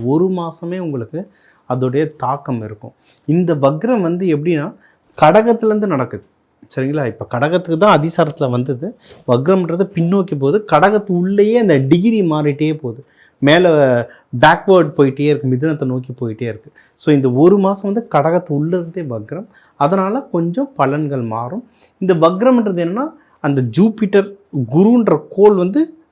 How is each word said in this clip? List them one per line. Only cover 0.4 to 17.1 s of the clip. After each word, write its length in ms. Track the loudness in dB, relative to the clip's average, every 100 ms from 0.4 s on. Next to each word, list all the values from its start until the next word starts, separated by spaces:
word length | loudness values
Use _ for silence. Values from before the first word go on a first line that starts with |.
| -6 -10 -10 -8
உங்களுக்கு 500 | -8 -8 -8 -12 -14 _ _ _ -8
அதோடைய 380 | -4 -2 -2 -4
தாக்கம் 560 | -4 -6 -6 -6 -8
இருக்கும். 300 | -8 -16 -20 _ _ _
இந்த 300 | -4 -2 0
வக்ரம் 460 | 2 0 0 -2 -2
வந்து 260 | -2 -2 -2
எப்படின்னா 480 | -2 -2 -4 -6 -12 _ _ _ 2
கடகத்துலேருந்து 640 | 4 4 2 0 0 0 -2
நடக்குது, 380 | -2 -4 -8 _ _ _ _ -12 -6
சரிங்களா? 300 | -4 -4 -4
இப்ப 200 | -8 -8
கடகத்துக்கு 460 | -2 0 -2 -2 0
தான் 240 | 4 4
அதிசாரத்துல 500 | 2 -2 -2 -2 -2
வந்தது. 460 | -2 -4 -6 -8 -14 -20 -12 -2
வக்ரம்ன்றது 560 | 0 2 0 0 -2 -4
பின்னோக்கி 440 | -2 0 0 -2 -2
போகுது. 260 | 0 -2 2
கடகத்து 380 | 2 4 2 -2
உள்ளேயே 480 | -2 0 2 2 2
அந்த 180 | 2 2
டிகிரி 540 | 4 2 2 2 0
மாறிட்டே 480 | 0 -2 -2 -4 -4
போகுது. 260 | -8 -12 -18 _ _ -2
மேல 320 | 2 4 4 4 4 2 -2 -12 -10 2
பேக்வேர்ட் 520 | 4 4 4 4 4 2
போயிட்டே 240 | 0 2
இருக்கு, 280 | -2 0 0
மிதுனத்தை 360 | -2 -2 -2
நோக்கி 280 | -4 -6 -8
போயிட்டே 300 | -10 -8 -8
இருக்கு. 300 | -8 -10 -16 _ _
So 200 | _ 2